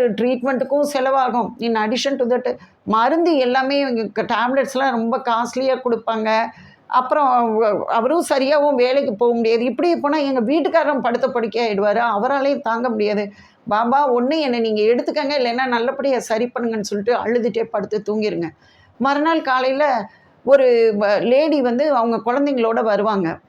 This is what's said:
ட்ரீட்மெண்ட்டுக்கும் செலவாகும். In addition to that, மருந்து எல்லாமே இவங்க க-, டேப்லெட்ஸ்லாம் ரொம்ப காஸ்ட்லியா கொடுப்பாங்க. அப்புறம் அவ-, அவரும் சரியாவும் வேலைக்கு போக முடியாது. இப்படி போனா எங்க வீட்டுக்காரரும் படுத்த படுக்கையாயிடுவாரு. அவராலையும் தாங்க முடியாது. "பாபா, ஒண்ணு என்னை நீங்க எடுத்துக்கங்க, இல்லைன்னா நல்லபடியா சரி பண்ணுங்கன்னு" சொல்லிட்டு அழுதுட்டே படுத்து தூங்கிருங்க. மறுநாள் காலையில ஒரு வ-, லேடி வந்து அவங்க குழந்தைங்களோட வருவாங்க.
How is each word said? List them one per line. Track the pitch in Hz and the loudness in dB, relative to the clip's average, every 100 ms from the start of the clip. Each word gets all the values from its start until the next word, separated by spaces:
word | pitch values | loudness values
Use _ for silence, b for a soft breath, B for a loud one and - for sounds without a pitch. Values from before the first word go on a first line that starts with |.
| 247 202 | 2 0
ட்ரீட்மெண்ட்டுக்கும் | 247 254 254 254 - 285 285 | -2 0 -2 -2 0 0 0
செலவாகும். | 285 262 269 254 233 214 - | 0 0 0 0 -2 -4 -4
In | 233 | -2
addition | 220 214 254 | -2 0 -2
to | 277 269 240 | -2 -2 0
that, | 247 247 247 B B | 0 -2 -8 B B
மருந்து | - 220 247 330 339 294 | -2 2 2 2 2 2
எல்லாமே | 247 262 262 285 | 2 0 0 0
இவங்க | 269 226 202 | 0 -2 -4
க-, | 226 | -4
டேப்லெட்ஸ்லாம் | 214 214 240 269 247 254 269 | -2 -2 0 0 -2 0 0
ரொம்ப | 233 226 247 | 0 -2 -2
காஸ்ட்லியா | 247 226 233 247 262 254 | -2 -2 -2 -2 -2 0
கொடுப்பாங்க. | 254 226 226 220 220 220 240 B B B - | -2 -2 -2 -2 0 0 -2 B B B -2
அப்புறம் | 254 254 302 269 | -2 2 2 4
அவ-, | 247 233 220 220 180 - | 2 2 2 2 0 0
அவரும் | 226 254 339 294 | 0 2 0 0
சரியாவும் | 277 269 294 294 254 | 0 2 2 2 2
வேலைக்கு | 247 277 262 202 | 2 2 -2 0
போக | 240 | 0
முடியாது. | 233 226 226 | 2 2 0
இப்படி | 247 247 349 320 | 0 0 0 0
போனா | 285 311 | 0 0
எங்க | 277 262 | 0 0
வீட்டுக்காரரும் | 214 320 294 330 294 277 | 0 0 2 2 2 0
படுத்த | 226 247 254 | -2 -2 -2
படுக்கையாயிடுவாரு. | 247 220 226 226 202 208 208 233 202 | -2 -4 -2 -2 0 0 2 0 0
அவராலையும் | 254 277 277 262 | 0 0 0 -2
தாங்க | 226 226 247 | -2 -2 -2
முடியாது. | 214 208 208 202 B B B - | 0 0 -2 -4 B B B -4
"பாபா, | 208 233 269 - | -2 2 2 2
ஒண்ணு | 240 254 320 | 2 0 0
என்னை | 277 240 | 0 0
நீங்க | 226 214 | 0 2
எடுத்துக்கங்க, | 214 240 285 302 277 294 | 2 2 0 -4 -2 -2
இல்லைன்னா | 240 240 254 | -2 -2 -2
நல்லபடியா | 240 240 269 277 247 | -2 -2 -2 -2 -2
சரி | - 226 240 233 | -2 -2 -2 -4
பண்ணுங்கன்னு" | 233 220 | -4 -4
சொல்லிட்டு | 196 208 202 226 | -4 -4 -2 -2
அழுதுட்டே | 214 240 226 226 | 0 0 0 -2
படுத்து | 226 208 190 214 208 | -4 -4 -4 -6 -4
தூங்கிருங்க. | 214 208 170 160 - b b b - | -4 -2 -4 -8 -10 b b b -4
மறுநாள் | 254 285 302 320 | -2 0 0 0
காலையில | 285 262 262 269 294 240 196 B B _ | 0 0 0 0 0 0 -6 B B _
ஒரு | 240 277 254 233 226 208 | 4 6 6 4 4 2
வ-, | 208 196 | 2 2
லேடி | 214 262 311 294 | 2 2 4 2
வந்து | 247 240 302 254 | 0 0 0 2
அவங்க | 233 226 220 | 0 -2 -2
குழந்தைங்களோட | 262 285 254 226 226 | -2 0 0 0 0
வருவாங்க. | 220 202 214 202 165 - | 0 0 0 0 -2 -6